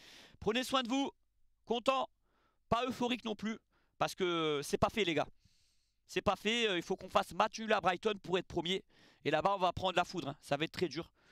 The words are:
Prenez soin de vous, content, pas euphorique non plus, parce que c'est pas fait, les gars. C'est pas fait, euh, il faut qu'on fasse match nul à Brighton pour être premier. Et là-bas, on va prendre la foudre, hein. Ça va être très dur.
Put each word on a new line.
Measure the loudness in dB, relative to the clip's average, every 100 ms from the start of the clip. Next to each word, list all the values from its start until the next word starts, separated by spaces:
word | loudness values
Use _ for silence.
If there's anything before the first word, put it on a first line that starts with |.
| -20 -20 -20 -6
Prenez | -2 -2
soin | 0 0
de | 0
vous, | 0 -2 -6 _ _ _ _
content, | -6 -2 2 0 -2 _ _ _ _ _ _
pas | 0
euphorique | 0 0 -2 -2
non | -4
plus, | -6 -6 -8 _ _ _ -4
parce | -4
que | 0 0 2 2 0
c'est | -2 0
pas | 2
fait, | 2
les | 2
gars. | 2 -2 -6 _ _ _ _ _ _ -10
C'est | -2
pas | 0 0
fait, | 0 0 2
euh, | 0
il |
faut | -2
qu'on | -6 0
fasse | 0 0
match | 0 0 -2
nul | 0
à | 2
Brighton | 2 0 0 -2
pour | -2 -2
être | -2
premier. | -4 -2 -2 -4 _ -20 _
Et | 0
là-bas, | 2 2
on | 2
va | 2
prendre | 2 0 2
la |
foudre, | 0 -2 -6
hein. | -8
Ça | -4 -2
va |
être | -2
très | 0 -2
dur. | -2 -10 _ _